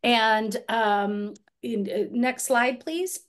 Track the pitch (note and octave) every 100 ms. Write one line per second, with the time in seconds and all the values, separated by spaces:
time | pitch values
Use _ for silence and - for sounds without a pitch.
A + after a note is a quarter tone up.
0 | A#3 A#3 A3 A3 A3 A3 - A3+ G#3+ G#3
1 | G3+ G#3 G#3 G#3 _ _ B3 G#3+ F#3+ -
2 | - A#3+ B3 B3 - B3 B3 A#3+ - E4
3 | F#4 -